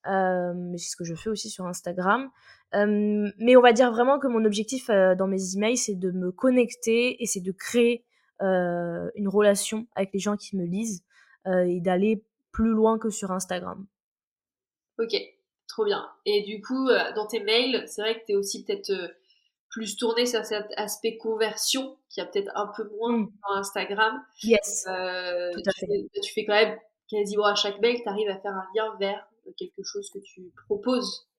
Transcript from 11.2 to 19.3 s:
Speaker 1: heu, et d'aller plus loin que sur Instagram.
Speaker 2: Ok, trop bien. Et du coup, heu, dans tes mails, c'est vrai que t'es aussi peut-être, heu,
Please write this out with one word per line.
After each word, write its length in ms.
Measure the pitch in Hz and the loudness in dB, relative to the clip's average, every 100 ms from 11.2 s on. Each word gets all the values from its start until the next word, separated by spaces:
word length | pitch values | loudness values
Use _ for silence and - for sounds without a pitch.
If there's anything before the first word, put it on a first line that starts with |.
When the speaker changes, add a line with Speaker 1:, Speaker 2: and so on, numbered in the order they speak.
| _ _ 190 | _ _ -2
Speaker 1:
heu, 220 | 180 180 | 2 2
et 120 | 180 | 0
d'aller 440 | 180 180 208 214 _ _ _ | 0 2 2 2 _ _ _
plus 180 | - 226 | 0 2
loin 300 | 220 220 226 | 4 4 4
que 120 | 220 | -2
sur 200 | 202 190 | -6 -6
Instagram. 560 | 185 185 180 180 185 196 _ _ _ _ _ _ _ _ _ _ - | -6 -4 -6 -6 -12 -16 _ _ _ _ _ _ _ _ _ _ -6
Speaker 2:
Ok, 160 | 226 208 - _ _ _ - | -4 -4 -6 _ _ _ -14
trop 160 | - | -4
bien. 200 | 208 170 - - - | -2 -2 -6 -8 0
Et 160 | 208 | 0
du 180 | 202 214 | -2 -10
coup, 280 | - 262 262 | -6 -2 2
heu, 100 | 202 156 | 2 2
dans 120 | 214 208 | -4 -4
tes 120 | 226 | -4
mails, 440 | 202 226 269 233 - | 2 2 2 -2 -4
c'est 160 | - | -6
vrai 180 | 220 226 | -4 -4
que 60 | - | -2
t'es 80 | |
aussi 300 | 202 202 202 | -2 -2 -8
peut-être, 260 | - 196 196 | -6 -8 -4
heu, 180 | 185 170 - _ | -6 -6 -12 _